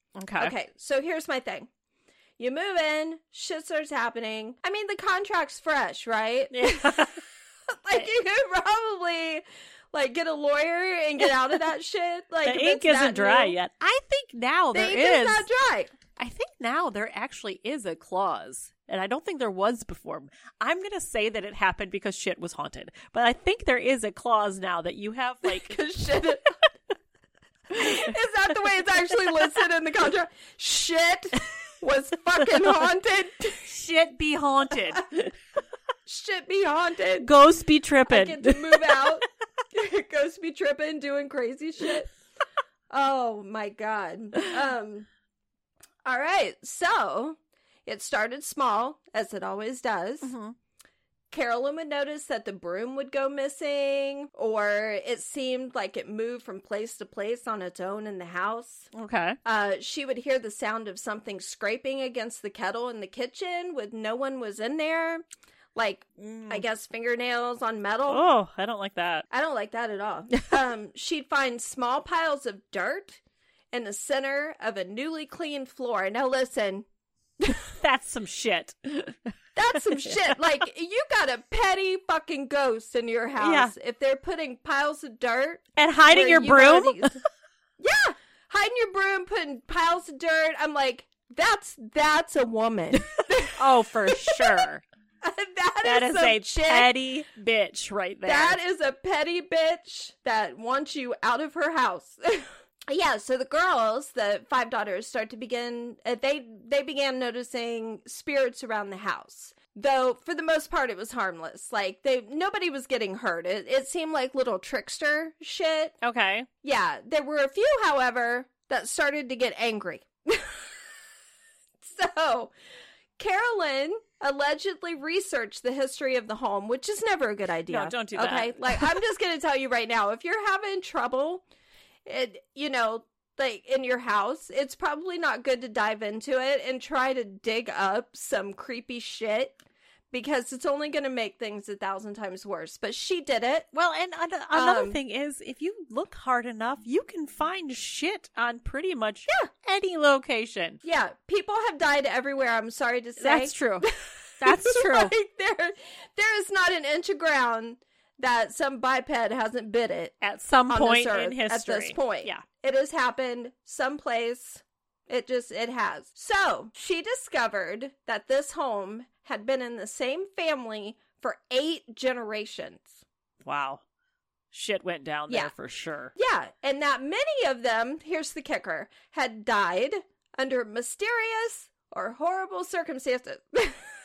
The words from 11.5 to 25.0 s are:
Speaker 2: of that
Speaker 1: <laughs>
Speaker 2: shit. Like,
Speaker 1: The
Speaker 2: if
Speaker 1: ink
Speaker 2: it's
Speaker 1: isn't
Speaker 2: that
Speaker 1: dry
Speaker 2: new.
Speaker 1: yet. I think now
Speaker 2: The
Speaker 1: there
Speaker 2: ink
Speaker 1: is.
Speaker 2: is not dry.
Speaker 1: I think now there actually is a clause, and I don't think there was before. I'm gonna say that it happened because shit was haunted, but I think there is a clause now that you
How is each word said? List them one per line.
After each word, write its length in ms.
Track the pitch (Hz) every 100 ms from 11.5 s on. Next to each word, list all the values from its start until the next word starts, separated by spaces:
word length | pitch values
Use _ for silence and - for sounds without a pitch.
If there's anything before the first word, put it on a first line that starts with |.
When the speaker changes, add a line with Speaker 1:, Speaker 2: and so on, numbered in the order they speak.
Speaker 2:
of 60 | 320
that 220 | 320 311
Speaker 1:
<laughs> 0 |
Speaker 2:
shit. 400 | - 392 349 349 -
Like, 160 | 330 285
Speaker 1:
The 80 | 247
Speaker 2:
if 40 |
Speaker 1:
ink 240 | 320 -
Speaker 2:
it's 120 | 320 262
Speaker 1:
isn't 40 | 269
Speaker 2:
that 80 |
Speaker 1:
dry 320 | 196 202 240 214
Speaker 2:
new. 60 |
Speaker 1:
yet. 160 | 175 180 -
I 180 | 349 508 -
think 200 | 554 523
now 380 | 233 247 339 330
Speaker 2:
The 80 | 226
Speaker 1:
there 100 | -
Speaker 2:
ink 80 | -
Speaker 1:
is. 200 | 330 320
Speaker 2:
is 60 | 330
not 180 | 427 415
dry. 400 | 494 523 247 - _ _ -
Speaker 1:
I 60 | 247
think 220 | - 587 -
now 300 | 233 285 330
there 200 | 202 220
actually 460 | 202 254 - 214 -
is 220 | 220 294 196
a 100 | 165
clause, 760 | - 185 190 120 90 131 - _ -
and 120 | 190
I 60 | 196
don't 180 | 262
think 140 | 359 311
there 120 | 233
was 340 | 185 202 240
before. 380 | - 180 - 151 143 - - -
I'm 220 | 233 359
gonna 180 | 392 392
say 300 | - 226 214
that 140 | 214
it 100 | 196
happened 380 | - 190 - 196
because 220 | 196 208
shit 240 | 185 196 -
was 140 | 170
haunted, 360 | - 147 - - - -
but 80 | 226
I 100 | 240
think 320 | 247 - 440
there 140 | - 247
is 260 | 247 262
a 80 | 208
clause 460 | - 240 214 208 190
now 240 | 185 175
that 140 | 170
you 160 | 208